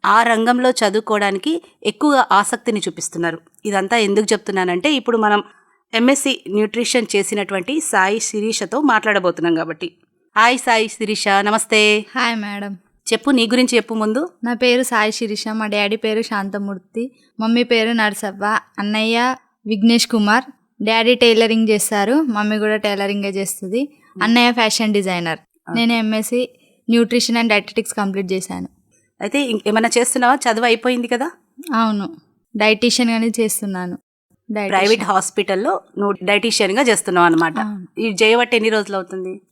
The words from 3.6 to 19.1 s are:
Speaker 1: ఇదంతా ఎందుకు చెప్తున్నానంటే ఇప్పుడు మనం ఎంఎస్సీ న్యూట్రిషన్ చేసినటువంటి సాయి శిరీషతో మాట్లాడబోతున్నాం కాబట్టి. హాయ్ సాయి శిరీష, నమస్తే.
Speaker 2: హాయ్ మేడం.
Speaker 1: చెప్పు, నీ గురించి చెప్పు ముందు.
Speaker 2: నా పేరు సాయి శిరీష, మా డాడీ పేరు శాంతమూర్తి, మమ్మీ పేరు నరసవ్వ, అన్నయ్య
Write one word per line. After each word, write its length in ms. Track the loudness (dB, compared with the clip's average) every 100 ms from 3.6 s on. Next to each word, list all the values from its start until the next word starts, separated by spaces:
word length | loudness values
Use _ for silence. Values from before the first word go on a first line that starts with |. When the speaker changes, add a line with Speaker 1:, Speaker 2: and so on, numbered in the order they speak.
| -4
Speaker 1:
ఇదంతా 320 | -2 0 0
ఎందుకు 300 | 2 2 2
చెప్తున్నానంటే 580 | -2 -2 -2 -2 0 0
ఇప్పుడు 240 | 0 0 0
మనం 260 | 2 2 -2 _ _ _ _
ఎంఎస్సీ 500 | 2 2 2 0 -4 -2
న్యూట్రిషన్ 560 | -2 0 -2 0 0 0 -2
చేసినటువంటి 640 | -2 -4 -4 -4 -4 -4
సాయి 400 | 0 0 2 0
శిరీషతో 600 | -4 -4 -4 -4 -4 0
మాట్లాడబోతున్నాం 760 | 2 2 2 0 0 -2 -2 -2
కాబట్టి. 360 | -4 -8 -12 _ _ _ _ 2
హాయ్ 200 | 2 2
సాయి 300 | 0 0 0
శిరీష, 400 | -4 -4 -2 2
నమస్తే. 760 | 2 2 -2 2 2 4 2 -2 -4
Speaker 2:
హాయ్ 200 | -2 -4
మేడం. 420 | -8 -8 -10 -12 _ _ -4
Speaker 1:
చెప్పు, 180 | -2 2
నీ 140 | 2 2
గురించి 300 | 2 2 2
చెప్పు 180 | 0
ముందు. 360 | -4 -2 -2 -4 _
Speaker 2:
నా 100 | -6
పేరు 300 | 0 2 2
సాయి 280 | 0 0 -2
శిరీష, 360 | -2 -6 -6 -6
మా 200 | -6 -2
డాడీ 280 | -2 -2 -2
పేరు 260 | -2 -4
శాంతమూర్తి, 840 | -2 -4 -4 -6 -8 -10 _ -8 -8 _ _ -6
మమ్మీ 240 | 0 0
పేరు 280 | 2 2 2
నరసవ్వ, 680 | 0 0 -2 -8 -4 -2 -4 -6 -8
అన్నయ్య 560 | -4 -2 0